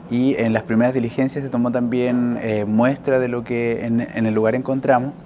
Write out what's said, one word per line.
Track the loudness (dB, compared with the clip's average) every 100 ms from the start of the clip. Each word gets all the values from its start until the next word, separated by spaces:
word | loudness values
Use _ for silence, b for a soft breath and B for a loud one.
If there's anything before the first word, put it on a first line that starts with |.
| -4
y | 0 2 2
en | 2
las | 0
primeras | 0 2 2
diligencias | 2 -2 -2 -2 -2
se | -4
tomó | -2 0
también, | 0 0 0 0 0 0 -2
eh, | -2 -2
muestra | 0 2 2 0 0 0
de | 0
lo | -2
que | -2 -2 0 -2 -2
en, | -2
en | -2 -2 0
el |
lugar | 2 2 2
encontramos, | -2 -2 2 2 0 -8